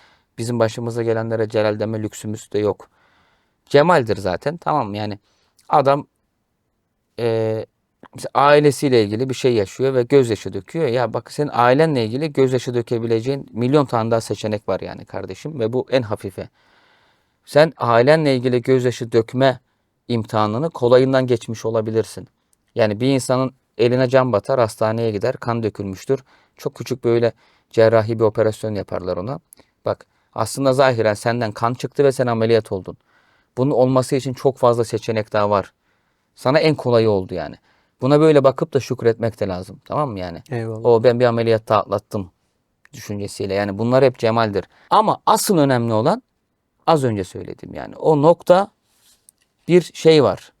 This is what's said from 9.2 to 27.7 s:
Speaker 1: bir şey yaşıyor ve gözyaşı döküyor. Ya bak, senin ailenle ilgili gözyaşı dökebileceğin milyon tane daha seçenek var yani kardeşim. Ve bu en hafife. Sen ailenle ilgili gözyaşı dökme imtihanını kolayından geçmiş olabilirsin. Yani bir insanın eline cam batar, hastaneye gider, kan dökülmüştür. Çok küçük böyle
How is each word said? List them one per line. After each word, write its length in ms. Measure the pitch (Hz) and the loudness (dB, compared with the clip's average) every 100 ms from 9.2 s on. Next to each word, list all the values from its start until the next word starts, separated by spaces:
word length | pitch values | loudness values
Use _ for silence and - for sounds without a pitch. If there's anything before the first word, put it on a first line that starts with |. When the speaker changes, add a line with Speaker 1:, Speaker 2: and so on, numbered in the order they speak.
| 131 | -4
Speaker 1:
bir 40 | |
şey 200 | 127 131 | -2 0
yaşıyor 400 | 117 95 - 131 | 0 -2 -2 -2
ve 100 | 131 | 0
gözyaşı 500 | 120 143 120 104 98 | 2 4 4 -2 -6
döküyor. 340 | 98 - 160 147 | -12 -10 -4 -2
Ya 260 | 123 117 | 0 -2
bak, 180 | 120 - | -4 -10
senin 180 | - 147 | -6 -6
ailenle 520 | - 120 135 165 139 110 | 2 4 4 4 2 -2
ilgili 280 | 123 156 | -4 -4
gözyaşı 400 | 139 131 127 131 | 0 2 2 -2
dökebileceğin 760 | 123 117 117 117 113 120 139 127 | -4 -2 -4 -2 -2 -2 -6 -6
milyon 340 | 107 123 147 135 | -4 2 2 2
tane 260 | 120 113 | 0 0
daha 100 | 113 | -2
seçenek 480 | - 104 107 104 - | -2 -6 -4 -6 -4
var 100 | 92 | -6
yani 260 | 90 - - | -6 -14 -14
kardeşim. 540 | 98 98 - 151 156 | -14 -12 -12 -12 -6
Ve 140 | 110 | -4
bu 140 | 123 - | -4 -2
en 120 | 131 | -2
hafife. 480 | 107 104 101 - 90 _ _ _ _ _ _ _ _ _ _ | -2 -8 -8 -12 -16 _ _ _ _ _ _ _ _ _ _
Sen 280 | 139 160 - | 2 2 0
ailenle 580 | 120 117 123 160 147 131 | 2 4 6 4 4 0
ilgili 260 | 123 123 | 0 -2
gözyaşı 500 | 123 131 123 117 117 | 2 0 0 -4 -2
dökme 480 | 117 110 123 135 120 _ _ _ _ - | 0 0 2 0 0 _ _ _ _ -6
imtihanını 640 | 120 110 110 107 110 160 | -6 -2 -2 -2 -2 -6
kolayından 580 | - 120 127 131 135 127 | -2 4 4 6 2 0
geçmiş 380 | 120 - 113 113 | -2 -4 -10 -4
olabilirsin. 600 | 113 110 110 104 - 92 _ _ _ _ - | -4 -2 -2 -4 -8 -20 _ _ _ _ -2
Yani 260 | 110 104 | 0 0
bir 60 | 127 | 0
insanın 460 | 135 - 127 131 - _ - | 0 0 -2 -2 -6 _ -2
eline 320 | 117 123 127 | 0 2 2
cam 220 | 131 127 | 2 4
batar, 280 | 104 - 135 | 0 0 0
hastaneye 520 | 113 - 110 113 117 | 0 0 -2 -2 -2
gider, 240 | 104 117 - | -2 -4 -4
kan 280 | - 117 | -4 -4
dökülmüştür. 600 | 110 - 98 92 - 135 _ _ _ _ | -4 -6 -10 -10 -4 -6 _ _ _ _
Çok 180 | - - | -12 -10
küçük 280 | 120 127 | -10 -6
böyle 300 | 120 117 117 - _ _ _ | 0 2 0 -4 _ _ _